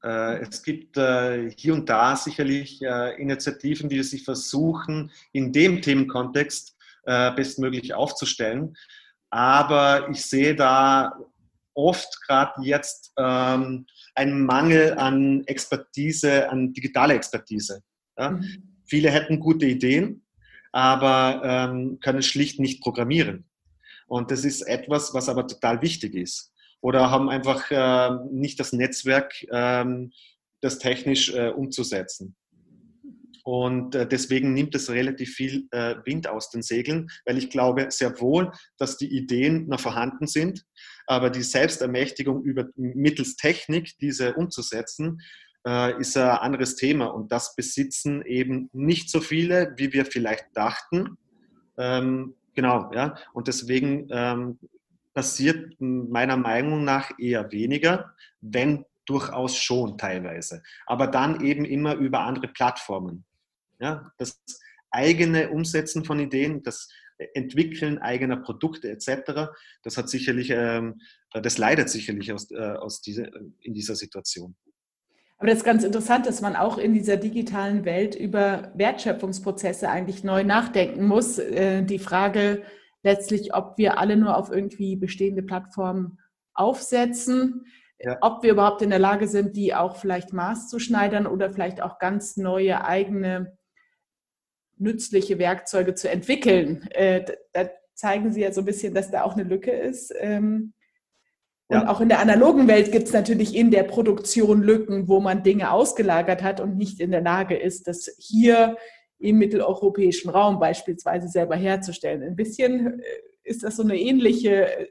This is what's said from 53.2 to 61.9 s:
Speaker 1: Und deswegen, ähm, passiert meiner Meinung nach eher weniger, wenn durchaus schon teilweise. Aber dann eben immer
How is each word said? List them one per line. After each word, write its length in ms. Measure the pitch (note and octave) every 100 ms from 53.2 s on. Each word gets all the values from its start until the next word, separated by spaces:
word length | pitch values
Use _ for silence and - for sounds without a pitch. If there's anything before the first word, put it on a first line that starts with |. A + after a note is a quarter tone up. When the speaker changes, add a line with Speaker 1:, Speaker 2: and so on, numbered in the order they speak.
| -
Speaker 1:
Und 140 | A#2+ B2
deswegen, 600 | B2 A#2+ B2+ C#3 C#3 C#3
ähm, 480 | B2 B2 A#2+ B2 A#2+ - _ _ _ _ C#3+
passiert 580 | C3 - C#3 D#3+ - -
meiner 580 | C3 B2+ A#2+ A#2+ B2+ C3
Meinung 480 | A#2+ A2+ C#3+ D3+ C#3+
nach 260 | C3+ C3+ -
eher 340 | A#2+ A#2 G#2
weniger, 640 | G#2 A#2+ C#3+ E3 F3 - _ - _
wenn 440 | A2 B2 C#3 D3 - _ -
durchaus 520 | C#3 C3+ B2+ B2+ -
schon 400 | - B2 A2+ G#2
teilweise. 640 | G2 F#2 F2 E2+ - E2 - - -
Aber 220 | A#2+ C3+
dann 360 | C3 C#3 D#3
eben 220 | C#3 C#3+ D3
immer 300 | C#3 D3+